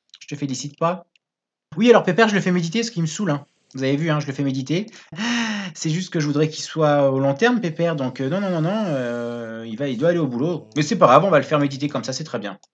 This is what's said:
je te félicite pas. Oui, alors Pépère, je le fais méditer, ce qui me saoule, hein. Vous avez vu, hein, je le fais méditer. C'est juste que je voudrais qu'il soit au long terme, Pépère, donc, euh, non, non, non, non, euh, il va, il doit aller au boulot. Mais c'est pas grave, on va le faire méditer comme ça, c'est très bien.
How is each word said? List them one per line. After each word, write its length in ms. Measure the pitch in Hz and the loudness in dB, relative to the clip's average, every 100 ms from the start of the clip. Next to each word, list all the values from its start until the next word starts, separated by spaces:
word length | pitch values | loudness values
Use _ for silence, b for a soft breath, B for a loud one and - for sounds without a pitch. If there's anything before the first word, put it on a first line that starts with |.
| _ - | _ -20
je 60 | - | -14
te 80 | |
félicite 440 | 143 139 127 143 - | -8 -6 -6 -8 -4
pas. 260 | 165 185 - _ _ _ _ _ _ - | -2 -2 -10 _ _ _ _ _ _ 2
Oui, 140 | 240 | 6
alors 140 | 214 | 6
Pépère, 240 | 185 170 214 | 6 4 4
je 60 | |
le 60 | 202 | 4
fais 120 | 180 | 2
méditer, 300 | 180 165 - | 0 0 -2
ce 80 | 226 | -4
qui 100 | 170 | -2
me 60 | 160 | -4
saoule, 240 | - 190 | -2 -2
hein. 160 | 143 - _ _ | -2 -6 _ _
Vous 80 | 127 | -4
avez 140 | 131 143 | -2 0
vu, 140 | 165 | 0
hein, 100 | 151 | -2
je 60 | 139 | -2
le 60 | |
fais 100 | 131 | -4
méditer. 440 | 139 135 131 170 214 B B 156 233 240 226 208 185 | -2 -2 -2 -4 -4 B B -6 -4 -2 -2 -6 -8
C'est 140 | - 160 | -6 -4
juste 240 | 160 185 | -2 -2
que 80 | 170 | -2
je 60 | 147 | 0
voudrais 220 | 143 156 | 0 0
qu'il 120 | - | -2
soit 480 | - 156 151 147 139 | -8 0 2 4 2
au 80 | 135 | 2
long 140 | 139 | 0
terme, 260 | 139 233 247 | 2 2 2
Pépère, 360 | 170 160 170 156 | -2 -2 -2 -2
donc, 240 | 131 135 | -4 -4
euh, 80 | 135 | -4
non, 120 | 185 | -2
non, 100 | 196 | -2
non, 100 | 170 | 0
non, 240 | 160 220 196 | 0 -2 -2
euh, 760 | 139 120 120 120 120 117 113 113 | -2 -4 -4 -6 -8 -10 -10 -10
il 120 | 110 | -6
va, 100 | 139 | -4
il 80 | 117 | 0
doit 140 | 165 | 2
aller 80 | 175 | 2
au 80 | 143 | 0
boulot. 420 | 120 160 165 - 156 | 0 -2 -4 -6 -2
Mais 60 | |
c'est 160 | 151 196 | 0 4
pas 80 | 143 | 6
grave, 180 | 135 | 6
on 60 | 190 | 6
va 80 | 151 | 2
le 60 | |
faire 140 | 135 151 | 2 0
méditer 300 | 139 135 143 | 0 -2 -4
comme 160 | 131 | -4
ça, 80 | 123 | -6
c'est 120 | 127 | -8
très 140 | 151 117 | -6 -8
bien. 200 | 101 95 _ | -8 -12 _